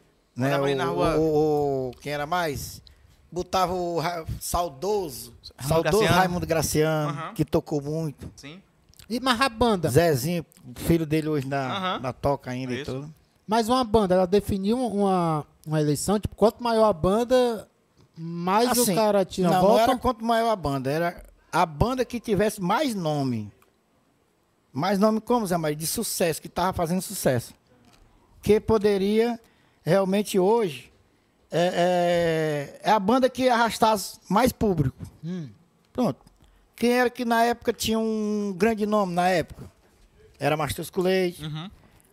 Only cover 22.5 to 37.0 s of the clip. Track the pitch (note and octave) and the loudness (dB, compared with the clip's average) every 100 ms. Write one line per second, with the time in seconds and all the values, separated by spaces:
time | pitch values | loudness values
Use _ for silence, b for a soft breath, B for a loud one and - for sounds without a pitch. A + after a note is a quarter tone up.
22.5 | G3+ F3 A3+ D4+ G3+ D#3+ D3 C3+ A#2 G#2 | 0 -2 0 0 -2 -2 -2 -2 -4 -8
23.5 | - _ _ _ _ _ _ _ _ _ | -16 _ _ _ _ _ _ _ _ _
24.5 | _ _ B2+ F3+ G3 A3 A3 - A#3+ G3 | _ _ -6 -2 2 2 2 0 0 0
25.5 | E3+ D#3 D3+ D#3+ - G#3 - E3+ D3+ - | -2 -2 -4 -6 -6 -6 -2 -2 -2 -6
26.5 | - F3+ F#3 D#3+ F3+ - F#3+ D#3 B2 - | -2 -2 -2 -2 -2 -4 -4 0 0 -4
27.5 | - _ _ _ _ _ _ _ - - | -18 _ _ _ _ _ _ _ -8 2
28.5 | G#3 G#3 A3 G#3 G3+ G3 G#3+ A#3+ A#3 b | 2 4 2 2 2 2 2 0 -2 b
29.5 | b b b D3 F#3+ F#3+ G3 G3+ G3 F#3 | b b b 0 2 2 0 0 2 2
30.5 | A#3 G3 B2+ - _ _ _ _ _ - | 2 0 -6 -18 _ _ _ _ _ -6
31.5 | D#3 F3+ F3+ F3 F3+ F3 F3 E3+ D#3+ D#3 | 0 0 2 2 2 2 2 2 0 0
32.5 | D3 C#3 - E3 G#3+ F#3+ B3+ B3+ B3 B3+ | -2 -6 -6 0 2 4 4 4 2 2
33.5 | A#3 A#3 - A3 G#3+ - - - G3 B3+ | 4 2 2 2 2 -4 -12 -2 2 2
34.5 | - G#3+ E3 C3+ - - - D#3+ F3+ C#3 | 2 0 0 -2 -4 -16 -14 -10 -10 -12
35.5 | G2+ _ _ _ - A3+ - _ _ _ | -16 _ _ _ -2 -2 -2 _ _ _
36.5 | _ _ - A#3+ B3 | _ _ -2 0 2